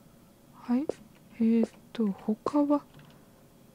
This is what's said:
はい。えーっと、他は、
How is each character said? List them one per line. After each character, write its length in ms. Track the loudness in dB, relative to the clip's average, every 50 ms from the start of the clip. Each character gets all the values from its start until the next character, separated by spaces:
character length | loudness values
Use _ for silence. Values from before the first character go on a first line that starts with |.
| -20 -20 -20 -20 -20 -20 -20 _ -20 -20 -20
は 220 | -14 -6 -2 -2
い。 80 | -2 -2 -4 -8 -10 -16 -20 -20 -20 -20 -14 -4 0
え 40 | 2
ー 220 | 2 4 2 2
っ 40 | 0 -4 -10 -20 -12 -6
と、 140 | -4 -4
他 560 | -4 -4 -4 -4 -4 -6 -4 -4 -2 -2 0 0
は、 180 | 0 0 -2 -2 -8 -18 -20 -20 -20 -20 -20 -20 -20 -20 -20 -20 -20 -20 -20 -20 -20